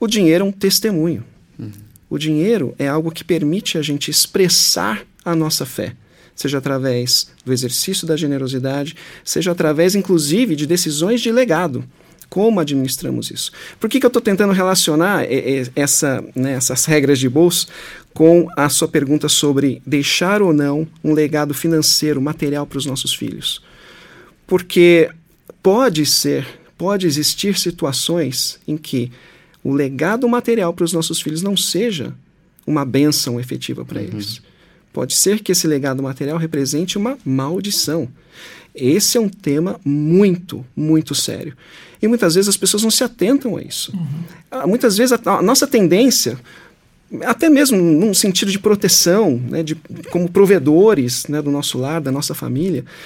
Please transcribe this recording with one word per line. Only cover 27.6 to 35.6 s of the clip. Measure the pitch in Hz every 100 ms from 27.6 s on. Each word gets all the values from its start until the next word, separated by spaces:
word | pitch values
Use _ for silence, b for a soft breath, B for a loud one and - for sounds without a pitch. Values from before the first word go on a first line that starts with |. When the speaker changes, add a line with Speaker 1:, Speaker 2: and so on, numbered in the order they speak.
| 175 170 151 131 - 170 143 127 - - -
Speaker 1:
em | 151
que | - 131 123 B B B B B
o | -
legado | 139 135 135 160 226 240
material | 240 240 226 170
pros | 170 170
nossos | 175 156 165
filhos | 151 160
não | 196 190
seja | - 170 233 165 - 127 _ _ _ _ -
uma | 147
bênção | 135 139 147 147 131 120
efetiva | 123 127 - 123
pra | 123 -
Speaker 2:
Uhum. | -
Speaker 1:
eles. | 107 101 - b b b b b
Pode | 135 127
ser | - 190 214
que | 208
esse | 175